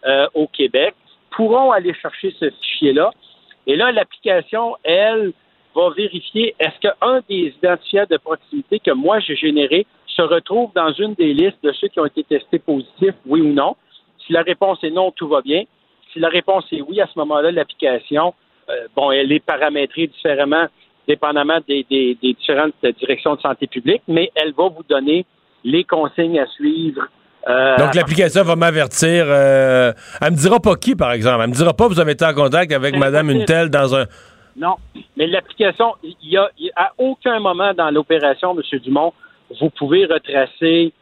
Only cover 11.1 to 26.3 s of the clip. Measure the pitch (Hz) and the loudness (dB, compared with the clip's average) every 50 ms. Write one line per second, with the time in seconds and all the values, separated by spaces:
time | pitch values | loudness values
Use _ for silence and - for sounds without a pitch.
11.1 | 214 185 170 156 143 143 170 196 190 _ - 147 139 - - 202 _ - 160 147 | -2 0 0 0 2 2 2 0 0 _ -4 -4 -2 -2 -6 -4 _ -2 -4 -2
12.1 | _ - 151 _ 151 139 - _ - 165 _ - 151 139 123 - _ - 180 196 | _ -6 -4 _ -2 -4 -2 _ -4 -4 _ -2 -4 -4 -4 -8 _ -2 -2 -2
13.1 | 185 - _ 131 139 160 160 151 147 143 139 170 247 _ _ _ _ - _ _ | -2 -2 _ -2 0 2 2 2 2 2 0 0 -2 _ _ _ _ -20 _ _
14.1 | _ _ - - 165 165 170 170 180 - 202 190 190 - - 156 160 180 190 185 | _ _ -10 -2 -2 0 0 0 -2 0 0 -2 -2 -2 -4 -4 -2 0 -2 -2
15.1 | 180 - 180 147 151 143 127 135 147 175 220 _ _ _ _ _ _ _ _ _ | -2 -6 -4 0 0 0 0 0 -2 -2 -2 _ _ _ _ _ _ _ _ _
16.1 | - 165 160 170 160 180 170 - 190 190 170 - - 147 143 143 185 208 196 160 | -6 -4 -2 0 0 -2 0 2 0 0 0 -4 -8 -10 -8 -6 -2 -2 -2 -2
17.1 | - 170 151 147 151 147 147 165 175 170 147 _ - _ - 139 131 - - - | -2 -6 -4 -2 0 0 0 0 0 0 -4 _ -6 _ -2 -2 0 -2 -4 -4
18.1 | 147 147 160 180 - _ _ _ _ _ _ - 123 123 117 113 _ - 139 143 | -2 -2 -2 -2 -4 _ _ _ _ _ _ -8 -8 -8 -8 -6 _ -2 0 2
19.1 | 135 139 139 135 147 156 _ - 160 135 143 151 147 147 143 135 - 156 165 156 | 2 2 2 2 0 0 _ -2 -2 0 0 0 0 0 -2 -4 -2 -6 -6 -6
20.1 | _ - - 160 143 135 143 139 151 160 170 156 _ _ _ _ _ _ _ - | _ -4 -2 -2 0 0 0 2 2 0 0 -2 _ _ _ _ _ _ _ -2
21.1 | 147 147 - 147 147 147 143 147 160 165 156 - 139 139 131 _ 135 135 131 123 | -2 0 0 -2 0 0 0 0 0 -2 0 -2 -4 -4 -2 _ 0 0 0 0
22.1 | 123 120 - 127 123 _ - - 151 135 151 156 143 _ - 123 117 _ - 127 | -2 -2 -2 -2 -2 _ -2 -2 0 2 2 0 -2 _ -2 -2 -2 _ -4 -4
23.1 | 139 - - 156 147 139 - 143 131 - - 135 - 127 117 135 190 247 _ - | -4 -2 -2 -4 -4 -2 -2 -4 -4 -4 -6 -8 -8 -6 -2 -2 -2 -2 _ -2
24.1 | 165 165 170 170 _ 160 151 156 143 135 170 190 165 160 165 _ 147 139 135 143 | 0 0 0 -2 _ -4 -4 -4 0 0 -2 -2 -2 -6 -4 _ -2 0 2 0
25.1 | 151 175 185 _ _ _ _ _ _ _ _ 120 139 165 180 - - 160 156 135 | 0 0 -2 _ _ _ _ _ _ _ _ -2 -2 -2 0 0 -2 -2 -2 -2
26.1 | - - 170 165 | -2 -2 -2 0